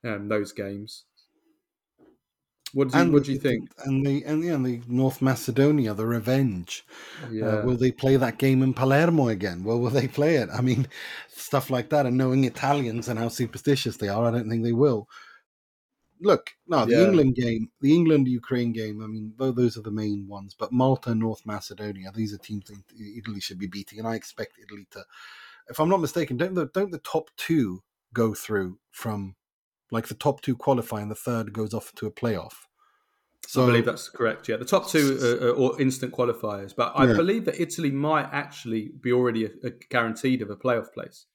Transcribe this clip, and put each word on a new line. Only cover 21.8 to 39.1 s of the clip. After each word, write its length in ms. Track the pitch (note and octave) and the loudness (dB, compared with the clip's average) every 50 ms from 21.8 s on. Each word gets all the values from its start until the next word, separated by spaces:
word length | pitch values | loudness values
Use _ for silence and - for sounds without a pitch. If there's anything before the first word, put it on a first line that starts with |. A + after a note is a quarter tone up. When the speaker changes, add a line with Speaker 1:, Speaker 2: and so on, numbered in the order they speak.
| G#2+ G#2 G2 G2 F#2 F#2+ G2 | -10 -10 -10 -10 -14 -12 -8
Speaker 2:
these 180 | A2 A2 G2+ G#2 | -6 -6 -6 -8
are 40 | G2+ | -14
teams 260 | - - G#2+ G2+ G2 | -12 -12 -12 -12 -12
that 100 | - G2+ G2 - _ _ - G#2+ G2+ G#2 | -14 -20 -20 -20 _ _ -20 -18 -16 -16
Italy 240 | A#2+ G2+ A2+ G#2 G2 | -14 -12 -10 -10 -10
should 180 | - - G2 F2+ | -10 -12 -10 -10
be 80 | G2+ F#2 | -10 -10
beating. 300 | F2+ G2+ G2 - G2+ G#2+ | -10 -12 -14 -14 -12 -8
And 80 | A2+ A2+ | -6 -6
I 60 | A2+ | -6
expect 420 | A2 - - - - G#2+ - _ _ | -6 -8 -12 -12 -12 -12 -12 _ _
Italy 240 | G#2+ G2 G#2 G2+ G2 _ | -20 -20 -20 -20 -20 _
to, 120 | - G#2+ - _ _ - - - - - - - - - _ - | -20 -20 -20 _ _ -20 -20 -20 -20 -20 -20 -20 -20 -20 _ -12
if 100 | A#2 - | -4 -2
I'm 100 | D#3 E3+ | 2 2
not 100 | G3 F#3 | 2 2
mistaken, 360 | D#3+ C3+ - E3+ D#3 - B2+ | 0 -2 -2 -2 -2 -2 -2
don't 180 | A#2+ E3+ F#3+ F#3+ | -2 -2 -2 -2
the, 120 | F3 D3+ | -4 -4
don't 240 | C3+ - F#3+ G3+ G3 | -2 -2 -2 -2 -2
the 80 | F3 D3 | -6 -12
top 320 | - - - D#3+ D#3 _ _ | -10 -4 -4 -4 -4 _ _
two 460 | - - - E3+ D#3 A#2+ F#2+ F2+ F#2+ _ _ _ _ _ _ - | -12 -4 0 2 2 2 0 -2 -10 _ _ _ _ _ _ 0
go 180 | A#2 A2+ A2 G2+ | 0 2 2 0
through 440 | - - - G#2+ G2 F#2+ F#2 F#2 _ _ _ | -4 -6 -2 -2 -2 -2 -2 -8 _ _ _
from, 440 | _ - - A#2 G#2+ G2+ G2 F#2+ F#2+ _ _ _ _ _ _ _ _ _ _ _ | _ -10 -8 -8 -6 -6 -8 -10 -14 _ _ _ _ _ _ _ _ _ _ _
like, 160 | A#2 A2+ - - | -6 -6 -4 -6
the 60 | A2+ | -12
top 260 | _ - C#3+ C3+ - | _ -2 -2 -2 0
two 160 | - - B2+ | -4 -4 -4
qualify 460 | - - C#3+ C3+ B2 - - A#2+ G#2 | -2 0 0 0 0 0 -4 -6 -6
and 80 | G#2 G#2+ | -6 -8
the 40 | G#2+ | -10
third 380 | - - C3 A#2+ A2+ A2 G2+ | -8 -6 -4 -4 -4 -4 -6
goes 220 | G2 A2+ A2 G#2 G#2+ | -6 -6 -6 -4 -6
off 180 | G#2+ - - _ | -8 -10 -10 _
to 100 | - A2 | -10 -10
a 40 | G#2+ | -10
playoff? 440 | - - B2 A#2 G#2+ F2 - - - - - _ _ _ _ _ _ _ _ _ _ _ _ _ _ _ - - - | -8 -4 -4 -2 -2 -4 -6 -12 -18 -20 -20 _ _ _ _ _ _ _ _ _ _ _ _ _ _ _ -18 -4 0
Speaker 1:
I 120 | C3+ B2+ | 4 4
believe 180 | B2 A#2 A#2 A2+ | 6 6 4 2
Speaker 2:
So 60 | A#2+ | 0
Speaker 1:
that's 180 | - - - - | -4 -6 -12 -16
correct, 400 | - - - - A2 - - - | -4 -2 -2 -2 -2 -4 -6 -6
yeah. 80 | A2 | -6
The 80 | A2 A#2+ | -6 -2
top 240 | - G3 F3+ - - | 0 0 0 0 2
two 300 | - D#3 C#3+ C3+ C3 C3 | 2 4 4 4 2 2
are, 260 | B2+ A#2+ A#2+ A#2 B2+ A#2+ | 2 2 2 2 2 2
are, 240 | A#2+ C#3 B2+ B2 - | 2 4 2 2 2
are 60 | - | 2
instant 320 | C#3 C3 C3 - C3 B2 - | 0 0 0 -2 -8 -8 -2
qualifiers, 600 | - B2 A#2 A#2 - - G#2+ G#2 G2 G2 G2 - | -2 0 0 0 -4 -6 -6 -6 -8 -10 -10 -4
but 180 | - A#2 - - | -4 -4 -2 2
I 100 | - C3 B2 | 4 4 6
Speaker 2:
Yeah. 40 | |
Speaker 1:
believe 320 | A2 G#2 E3 F#3 G#3 A#3 F#3 | 6 4 4 2 0 0 0
that 160 | - - - | -4 -2 -2
Italy 300 | E3+ - - - E3 C#3+ | -4 -4 -4 -4 -2 -2
might 360 | C#3 C#3 C#3+ D3+ D#3 D3+ C3+ - | -2 0 0 0 0 0 0 -2
actually 560 | - C#3+ C#3+ - - - - A#2 A#2 A2 G#2+ - - - | -6 -8 -8 -8 -16 -14 -8 -4 -4 -4 -4 -6 -14 -6
be 120 | - B2 | 0 2